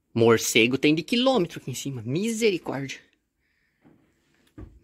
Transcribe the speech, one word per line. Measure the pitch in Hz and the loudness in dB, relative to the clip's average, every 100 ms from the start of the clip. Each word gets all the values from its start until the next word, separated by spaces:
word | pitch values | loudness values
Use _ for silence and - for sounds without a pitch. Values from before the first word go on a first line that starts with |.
| _ | _
Morcego | 117 113 110 - 120 120 131 | 4 6 6 4 2 4 2
tem | 151 | 0
de | 156 | 0
quilômetro | - 240 262 247 170 143 | -2 0 0 0 -2 -8
aqui | - | -12
em | |
cima. | 123 139 127 | -12 -10 -10
Misericórdia. | 110 156 226 220 226 175 - 127 135 - _ _ _ _ _ _ _ _ _ _ _ _ _ _ _ - - _ | -6 -4 -4 -2 -2 -2 -6 -8 -10 -14 _ _ _ _ _ _ _ _ _ _ _ _ _ _ _ -20 -20 _